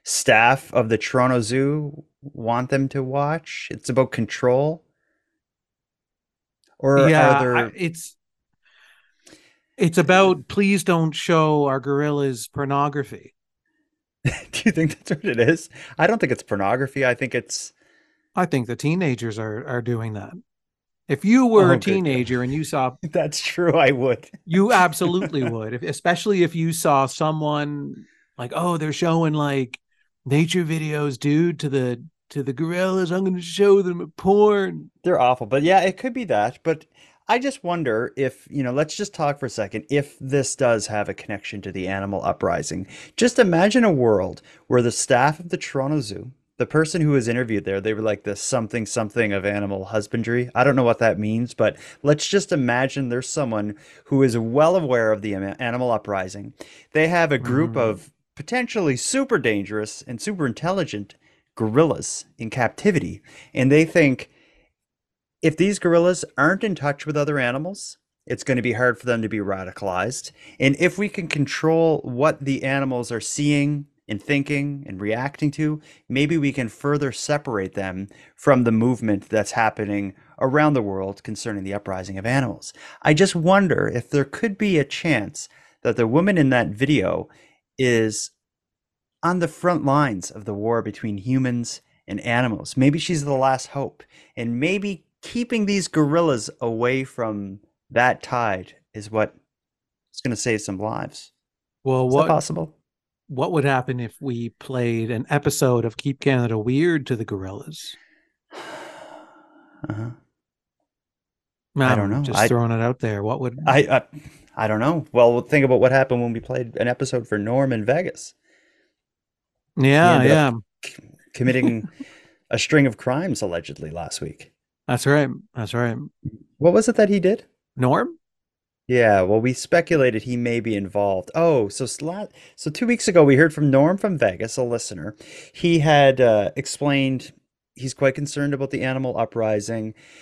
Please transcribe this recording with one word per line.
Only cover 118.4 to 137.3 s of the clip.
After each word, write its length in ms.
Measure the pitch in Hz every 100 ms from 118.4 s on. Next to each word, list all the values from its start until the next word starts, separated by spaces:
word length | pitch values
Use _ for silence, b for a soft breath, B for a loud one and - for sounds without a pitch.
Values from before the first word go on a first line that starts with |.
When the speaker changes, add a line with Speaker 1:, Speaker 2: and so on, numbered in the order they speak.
| _ _ _ _ _ _ _ _ _ _ _ _ _ -
Speaker 1:
He 100 | 135
Speaker 2:
Yeah, 240 | 143 175 156
Speaker 1:
ended 140 | 131
Speaker 2:
yeah. 160 | 156 143
Speaker 1:
up 60 | 117 - _
c-, 120 | - - - _ _
committing 540 | - 127 127 120 113 - B 269 B
Speaker 2:
<laughs> 300 | B B -
Speaker 1:
a 80 | 113
string 300 | - 156 139
of 100 | 107
crimes 440 | 127 135 185 120
allegedly 480 | 101 85 76 69 78
last 300 | 82 80 -
week. 300 | 69 - - _ _ _ -
Speaker 2:
That's 180 | 123 139
right. 240 | 147 135 - -
That's 200 | 117 107 120
right. 200 | 120 117 143 _ - 110 _ -
Speaker 1:
What 160 | 160
was 140 | 202 220
it 80 | 226
that 140 | 214
he 100 | 202
did? 260 | 180 233 - _ _ -
Speaker 2:
Norm? 420 | 127 147 302 330 _ _ _ _ _ _ -
Speaker 1:
Yeah, 340 | 123 113 98
well, 180 | 92 110
we 100 | 123
speculated 680 | 127 - 175 170 165 127 110
he 140 | 123 120
may 240 | 120 117
be 120 | 110 104
involved. 540 | 95 101 101 95 - 160
Oh, 320 | 165 143 107
so 160 | -
sla-, 480 | 131 - 151 190 202 _ b b
so 160 | 160
two 160 | - 233
weeks 200 | 233 -
ago, 140 | 175
we 120 | 143 135
heard 180 | 160
from 160 | 151 147
Norm 280 | 135 151 190
from 200 | 208 160
Vegas, 380 | 107 90 113 -
a 60 |
listener. 520 | 123 117 - 92 90 - B B B
He 260 | - 170 165
had, 420 | 156 147 139 131
uh, 300 | 120 107 101 -
explained 800 | - - 143 139 135 127 -